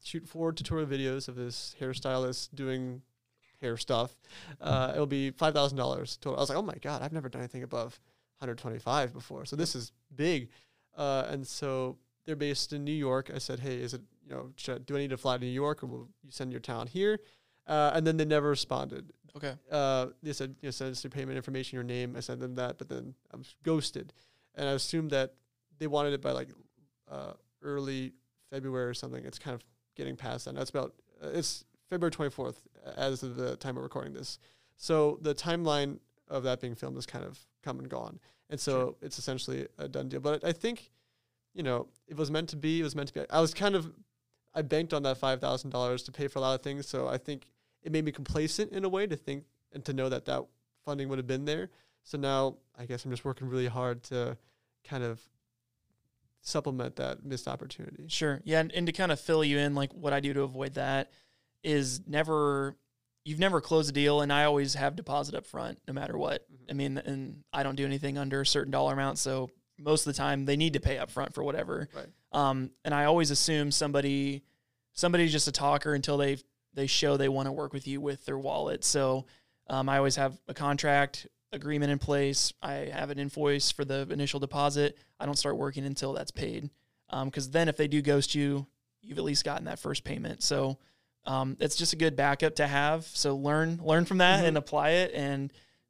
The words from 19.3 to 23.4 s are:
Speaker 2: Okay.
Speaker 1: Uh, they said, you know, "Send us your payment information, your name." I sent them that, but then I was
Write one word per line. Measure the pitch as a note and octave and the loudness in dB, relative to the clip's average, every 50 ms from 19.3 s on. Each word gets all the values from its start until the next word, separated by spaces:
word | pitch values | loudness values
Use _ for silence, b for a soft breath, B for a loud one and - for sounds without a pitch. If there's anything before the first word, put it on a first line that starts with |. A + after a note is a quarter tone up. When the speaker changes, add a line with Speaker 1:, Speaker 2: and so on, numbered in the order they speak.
| - | -14
Speaker 2:
Okay. | D3 D3 C#3 C3 D3 _ - | -10 -8 -8 -8 -10 _ -4
Speaker 1:
Uh, | D3+ D3 C#3 C3+ C3+ C3 B2+ B2+ - - - | 0 2 2 4 2 2 0 -2 -6 -8 -8
they | D3+ | -8
said, | C#3 - C3+ C3 C3+ - | -6 -6 -6 -8 -8 -10
you | - C3+ | -10 -10
know, | |
"Send | B2 - C3+ C3 | -8 -6 -6 -6
us | B2+ A#2+ - | -6 -6 -8
your | - | -8
payment | B2+ C#3 C3 C3+ C3+ | -8 -6 -6 -4 -6
information, | C3 B2+ - C3+ C3 C3 - - | -6 -6 -6 -6 -6 -6 -6 -6
your | B2+ B2 | -6 -6
name." | B2 B2 B2 B2 B2 A#2+ | -4 -4 -4 -4 -4 -6
I | A#2+ | -8
sent | B2 - B2 B2 | -8 -8 -8 -6
them | B2+ B2+ B2+ | -6 -6 -4
that, | B2+ B2 B2 - - | -4 -4 -4 -4 -8
but | C3 - | -10 -10
then | C3 B2+ B2+ C3+ C3 - _ _ - | -8 -8 -10 -10 -14 -18 _ _ -20
I | |
was | C3 | -18